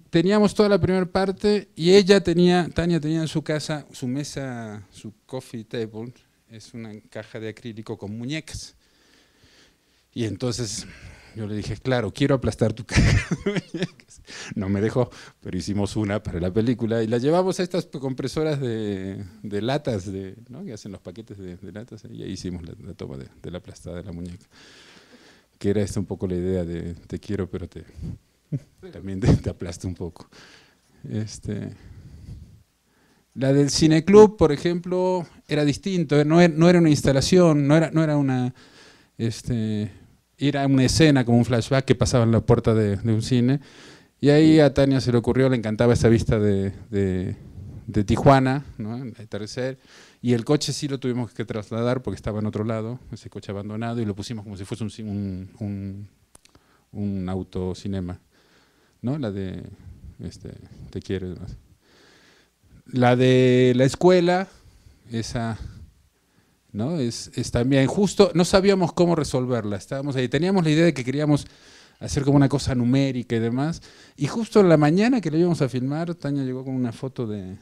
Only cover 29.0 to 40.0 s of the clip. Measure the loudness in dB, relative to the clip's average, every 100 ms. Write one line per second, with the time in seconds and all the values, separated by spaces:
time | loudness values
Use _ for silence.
29 | -10 0 2 2 0 -8 -10 -10 -10 -8
30 | -12 -12 -20 -20 -20 -20 _ _ _ _
31 | -10 -8 -8 -10 -10 -8 -10 -14 -20 -20
32 | -20 -20 -18 -18 -20 -20 _ _ _ _
33 | _ _ _ -4 2 4 2 2 4 4
34 | 6 10 10 8 0 2 -2 -4 -4 -2
35 | 0 -2 -6 -14 -4 0 0 -2 -4 -2
36 | 0 2 4 6 6 6 6 6 6 4
37 | 2 2 4 6 6 4 4 4 4 0
38 | 0 0 0 0 -2 -6 -18 -20 -20 _
39 | _ -6 -6 -6 -6 -4 -2 -4 -6 -10